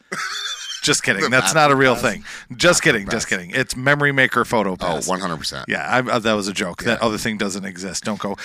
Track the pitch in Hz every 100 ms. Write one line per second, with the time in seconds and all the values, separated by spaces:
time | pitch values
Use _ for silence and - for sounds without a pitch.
0 | _ - - - - - - - - -
1 | - 98 123 131 95 160 147 135 131 117
2 | 120 92 - - - 123 170 160 160 113
3 | 98 113 - 98 87 127 127 127 131 147
4 | 143 139 127 123 110 117 98 90 90 78
5 | 87 92 95 78 - 67 - 87 73 120
6 | 123 120 110 107 98 92 92 85 117 110
7 | 113 104 117 104 101 95 95 87 92 85
8 | - 104 101 98